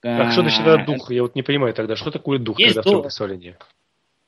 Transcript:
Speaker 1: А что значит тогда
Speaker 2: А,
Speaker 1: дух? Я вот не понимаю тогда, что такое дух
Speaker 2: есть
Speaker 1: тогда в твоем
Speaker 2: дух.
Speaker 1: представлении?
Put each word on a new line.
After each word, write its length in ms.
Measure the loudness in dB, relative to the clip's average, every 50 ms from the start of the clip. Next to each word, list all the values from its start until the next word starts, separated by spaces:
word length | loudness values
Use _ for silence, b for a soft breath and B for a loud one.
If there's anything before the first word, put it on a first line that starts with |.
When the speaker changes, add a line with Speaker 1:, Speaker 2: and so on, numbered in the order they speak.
| -4
Speaker 1:
А 280 | -4 0 0 0 2 2
что 100 | 2 2
значит 160 | 2 2 2 4
тогда 180 | 4 4 4 4
Speaker 2:
А, 20 |
Speaker 1:
дух? 240 | 0 -4 -6 -4 -4
Я 120 | -2 -2 -2
вот 120 | -2 _
не 60 | -6 -4
понимаю 320 | -2 0 0 0 0 -2
тогда, 200 | -2 -4 -4 -4
что 140 | -6 -6 -8
такое 280 | -8 -6 -4 -2 -2 -2
дух 200 | -2 -4 0 2
Speaker 2:
есть 160 | 2 2 2
Speaker 1:
тогда 60 | 2
в 40 | 2
твоем 120 | 2 2 2
Speaker 2:
дух. 40 | 0
Speaker 1:
представлении? 520 | -4 -8 -6 -6 -6 -6 -10 -12 -18 -20 _ -20 _ _ _ _ _ _ _ _ _ _ _ _